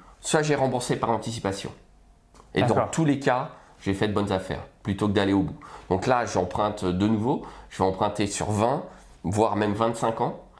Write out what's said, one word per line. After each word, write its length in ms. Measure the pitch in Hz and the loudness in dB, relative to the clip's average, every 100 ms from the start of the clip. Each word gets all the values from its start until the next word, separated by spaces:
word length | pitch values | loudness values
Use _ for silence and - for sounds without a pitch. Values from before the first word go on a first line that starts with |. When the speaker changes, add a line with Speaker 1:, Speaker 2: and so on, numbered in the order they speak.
| - - | -20 -12
Speaker 1:
soit 220 | - 160 | 0 2
j'ai 140 | 151 143 | 4 2
remboursé 420 | 135 127 - 131 | 2 0 -2 0
par 140 | 113 | 0
anticipation. 600 | 113 117 113 98 95 - - - - - - _ - - | 0 -2 -4 -4 -4 -8 -12 -20 -20 -20 -20 _ -20 -6
Et 80 | - | 0
dans 140 | 123 127 | 2 2
Speaker 2:
D'accord. 160 | 107 | 2
Speaker 1:
tous 140 | - 156 | 0 2
les 140 | 131 | 2
cas, 320 | 143 123 151 - - - | 2 0 -2 -12 -20 -8
j'ai 140 | 98 | -4
fait 160 | 98 107 | 0 0
de 40 | |
bonnes 200 | 101 101 | 0 0
affaires, 320 | 95 - 71 - - | -2 -4 -8 -10 -10
plutôt 240 | - 98 104 | -4 0 2
que 60 | |
d'aller 180 | 101 95 | 2 4
au 120 | 98 | 2
bout. 120 | 82 - - - - | 0 -4 -16 -8 -2
Donc 180 | 95 123 | 0 2
là, 180 | 123 107 | 2 2
j'emprunte 580 | 98 90 - 104 - | 0 0 0 -2 0
de 240 | 92 90 104 | -2 2 2
nouveau, 380 | 110 117 165 - - - | 2 0 -2 -6 -18 -10
je 80 | - | -2
vais 100 | 95 | 0
emprunter 400 | 92 104 104 101 | 0 -2 0 -4
sur 240 | - - | -2 -2
vingt, 320 | 104 117 151 - - - - | 2 2 0 -4 -16 -20 -10
voire 320 | 85 104 110 101 | -2 2 2 2
même 160 | 107 | 0
vingt-cinq 480 | 101 117 120 113 113 | 2 0 0 -2 0
ans. 220 | 131 - - | -2 -4 -16